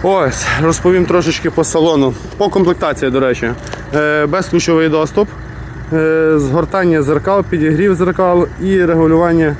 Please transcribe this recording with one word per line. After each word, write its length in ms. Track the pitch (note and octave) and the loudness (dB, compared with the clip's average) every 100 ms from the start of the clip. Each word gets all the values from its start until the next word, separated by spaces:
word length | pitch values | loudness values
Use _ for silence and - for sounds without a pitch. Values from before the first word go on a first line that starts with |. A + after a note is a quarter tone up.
Ось, 420 | F3+ F#3+ C#3+ - - C3 | 0 2 0 -2 -4 0
розповім 420 | D#3+ E3 F3+ F#3 F3+ | 0 2 2 2 2
трошечки 440 | F3 E3 D#3+ E3+ | 0 0 -2 -2
по 140 | D#3 | -2
салону. 500 | D#3 E3 D#3+ D#3 C3+ B2 - - | 0 2 2 2 0 -2 -12 -4
По 120 | G3+ | -2
комплектації, 600 | G3 F3+ F3 E3 C#3 C3+ | 2 0 0 -2 -2 -2
до 80 | C3 | 0
речі, 320 | C3 B2 A#2 B2 - - - D3+ | 0 0 -2 -6 -10 -12 -6 -2
е, 300 | D3+ D3+ D3 | 0 0 0
безключовий 640 | F#3 F3+ F3 D#3+ E3 D#3+ | -2 0 -2 2 2 2
доступ, 400 | D#3 D#3 - G3+ - - - - - - | 0 0 0 -2 -4 -14 -14 -14 -12 -4
е, 400 | D#3+ D#3+ D#3+ D#3+ D#3 | -2 0 2 2 2
згортання 680 | C#3 C#3+ D#3+ F#3+ F3+ D#3+ | 2 0 0 0 2 2
зеркал, 400 | C#3 D3+ E3 G3 | 2 0 0 0
підігрів 520 | F#3 F3 D#3 D#3 G3+ F3+ | 0 0 0 2 2 2
зеркал 520 | F3+ F3 F#3 F3 E3+ - | 0 0 2 2 0 -4
і 240 | F#3 F#3+ F3 | -2 0 2
регулювання 680 | E3 D#3+ D#3+ F3 E3 D#3+ C#3+ | 2 4 4 2 2 0 -2